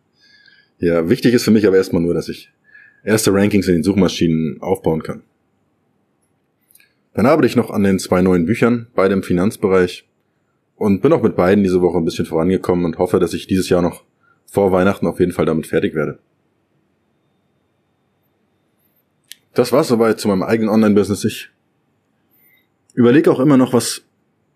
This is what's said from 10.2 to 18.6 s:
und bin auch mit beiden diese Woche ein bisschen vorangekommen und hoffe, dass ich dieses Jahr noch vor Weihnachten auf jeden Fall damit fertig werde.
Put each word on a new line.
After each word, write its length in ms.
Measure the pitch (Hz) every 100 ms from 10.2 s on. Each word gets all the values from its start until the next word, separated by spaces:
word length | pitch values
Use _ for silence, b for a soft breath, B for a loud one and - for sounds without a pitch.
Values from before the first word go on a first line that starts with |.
| _ _ _ _ _ _
und 260 | 104 95
bin 100 | 143
auch 100 | 160
mit 120 | 110
beiden 300 | - 90 104
diese 180 | 95 92
Woche 160 | 87 87
ein 60 |
bisschen 220 | 82 - 85
vorangekommen 580 | 80 87 92 - 90
und 140 | 87 -
hoffe, 200 | 92 95
dass 160 | 87
ich 140 | 85 -
dieses 200 | 95 90
Jahr 140 | 90
noch 220 | 87 - _ _ _ _ _
vor 240 | - 98
Weihnachten 360 | 92 95 98 87
auf 100 | -
jeden 140 | 90
Fall 120 | 85
damit 220 | 82 80 78
fertig 280 | 80 90
werde. 260 | 78 73 - _ _ _ _ _ _ _ _ _ _ _ _ _ _ _ _ _ _ _ _ _ _ _ _